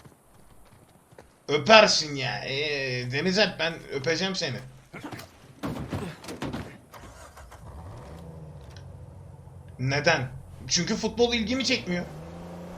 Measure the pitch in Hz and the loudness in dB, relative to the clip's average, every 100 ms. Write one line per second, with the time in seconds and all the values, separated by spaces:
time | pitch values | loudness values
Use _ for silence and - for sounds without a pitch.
0 | - - - - - - - - - - | -20 -20 -20 -20 -20 -20 -20 -20 -20 -20
1 | - - - - - 143 135 220 196 - | -20 -20 -20 -12 0 2 10 12 12 6
2 | 151 139 120 104 107 135 151 143 135 123 | 0 -2 -2 -4 -2 0 0 0 0 -2
3 | 123 151 180 196 190 - 165 165 71 131 | -2 0 2 6 4 4 -2 -4 -6 -2
4 | 165 160 190 180 156 110 - - - - | 0 2 0 -2 -2 -4 -10 -18 -18 -14
5 | - - - - - - - - 143 - | -12 -12 -14 -20 -20 -8 -6 -6 -6 -6
6 | 180 - - - - - - - - - | -6 -10 -12 -8 -6 -8 -10 -14 -20 -18
7 | - - - - - - - - - - | -18 -18 -20 -18 -20 -18 -16 -14 -14 -14
8 | - 160 165 160 156 - - - - - | -14 -14 -14 -14 -14 -16 -16 -16 -14 -16
9 | - - - - - - - - 131 143 | -16 -16 -18 -18 -18 -18 -14 -2 0 4
10 | 165 151 123 - - - 131 170 175 220 | 4 4 2 -8 -14 -12 -2 0 2 0
11 | 220 233 240 240 208 262 262 226 180 175 | 0 4 4 4 0 0 2 0 0 -4
12 | - - - - - - 175 | -4 -10 -12 -14 -12 -12 -12